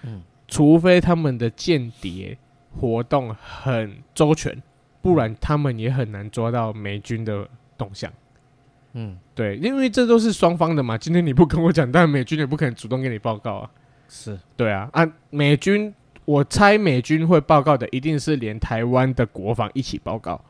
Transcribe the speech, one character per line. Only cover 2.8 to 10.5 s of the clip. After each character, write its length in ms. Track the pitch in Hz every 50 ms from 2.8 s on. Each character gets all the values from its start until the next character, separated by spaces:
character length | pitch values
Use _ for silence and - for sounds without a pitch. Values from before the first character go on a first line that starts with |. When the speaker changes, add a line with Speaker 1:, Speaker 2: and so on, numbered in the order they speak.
Speaker 2:
活 220 | 139 120 113 117 120
动 300 | - 147 143 127 113 107 -
很 580 | - - - - - 135 123 113 110 101 98 113 - _ -
周 200 | - 156 147 160
全， 260 | - - - - 127 - _ _ _ _ _ _ _ -
不 120 | 185 175
然 220 | 151 117 110 110 -
他 180 | - - 151 147
们 200 | 147 139 120 110
也 120 | 110 123
很 200 | 131 135 123 107
难 180 | 104 98 101 107
抓 200 | - 120 113 117
到 220 | 120 120 113 110 107
美 260 | 110 104 101 101 104
军 240 | - - 120 113 113
的 220 | 110 104 101 101 - - - _ _ _
动 120 | - 110 98 101
向。 180 | - - - - - _ _ _ _ _ _ _ _ _ _ _ _ _ _ -
Speaker 1:
嗯。 220 | 120 113 101 92 90 - _ _
Speaker 2:
对， 220 | - 113 101 101 117
因 180 | 160 240 269
为 120 | 277 262 247
这 160 | 202 262 247
都 120 | 226 233 233
是 140 | 214 226 202
双 260 | - 196 170